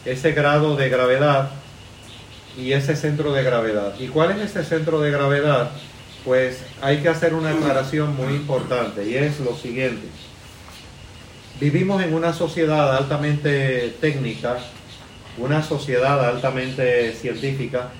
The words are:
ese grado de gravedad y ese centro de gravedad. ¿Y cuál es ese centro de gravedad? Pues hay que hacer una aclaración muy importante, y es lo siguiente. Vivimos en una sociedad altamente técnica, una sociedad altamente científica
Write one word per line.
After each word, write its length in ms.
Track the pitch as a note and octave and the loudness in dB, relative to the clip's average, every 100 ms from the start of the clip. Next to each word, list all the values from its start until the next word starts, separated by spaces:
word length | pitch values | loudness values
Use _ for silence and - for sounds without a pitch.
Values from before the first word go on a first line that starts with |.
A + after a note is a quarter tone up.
ese 280 | B2+ B2+ D#3+ | -4 0 2
grado 420 | D3+ C#3+ D3+ D3+ | 4 4 4 4
de 140 | C#3 C3+ | 2 2
gravedad 600 | B2+ B2+ C3 D3 C#3 C#3 - - - - - - - - - - - | 4 4 4 4 4 0 -8 -16 -20 -20 -20 -20 -20 -18 -20 -16 -8
y 160 | B2+ | 0
ese 240 | C3+ C#3 D3 | 0 2 0
centro 360 | D3+ D3 D3 | 0 0 0
de 120 | C#3 | 2
gravedad. 500 | B2+ A#2+ A2 G#2 G2+ C3 | 2 2 2 0 -2 -6
¿Y 80 | C3 | -2
cuál 240 | D3 E3+ | 2 2
es 60 | G#3 | 2
ese 260 | G3+ G3 | -2 -4
centro 360 | D3+ D#3+ D#3 D#3 | -2 0 2 2
de 120 | D3 | 2
gravedad? 580 | C#3+ C#3 C#3+ D3 C3+ A#2 - - - - - | 2 2 4 4 2 0 -6 -16 -18 -20 -12
Pues 400 | B2+ B2+ B2+ B2+ - - | 2 2 2 -4 -14 -4
hay 160 | C#3 D3 | 0 2
que 100 | E3 | 2
hacer 240 | D#3 E3 | 2 2
una 180 | D#3+ D#3 | 2 0
aclaración 640 | D#3+ D3+ C3+ C3+ D3+ D3+ C3+ | 0 2 2 0 0 0 0
muy 180 | C3 | -2
importante, 760 | C#3+ C#3+ B2+ - B2 G#2+ G#2 G#2 | -2 0 -2 0 -2 -2 -4 -2
y 60 | |
es 240 | B2+ D3 C#3+ | 0 0 0
lo 160 | B2+ | -4
siguiente. 540 | A#2 B2 A#2+ B2+ A2 E2 - - - - - - - - - - - - - - - | -4 -6 -2 -2 -4 -12 -16 -20 -20 -20 -20 -20 -20 -20 -20 -20 -20 -20 -20 -18 -2
Vivimos 420 | D3 F3 F#3+ G3 | 0 2 2 2
en 100 | F3 | 0
una 180 | D#3+ E3+ | 0 0
sociedad 640 | D#3+ E3 F3 D#3+ D#3 C#3+ C3 | 0 -2 0 2 4 4 2
altamente 1000 | C#3 D3 D3 D3 D3 C#3 C3+ B2+ A#2+ - | 0 -2 0 0 0 0 0 0 -4 -2
técnica, 580 | D#3 C#3 A#2 G#2+ A#2+ A#2+ - - - - - - - - | -2 0 -4 -4 -4 -4 -8 -16 -20 -20 -20 -20 -18 -8
una 240 | B2+ D#3 | 0 0
sociedad 600 | D3+ D3+ C3+ B2 C3+ C#3+ | 0 -4 0 2 4 4
altamente 880 | A#2+ A#2+ C3 B2+ C3 C3 B2+ B2 A#2 | 2 2 -2 -2 -4 0 2 2 2
científica 760 | A2+ B2+ A2 C3+ C3+ A#2+ B2 B2 | -2 -6 -4 -4 -4 -4 -4 -6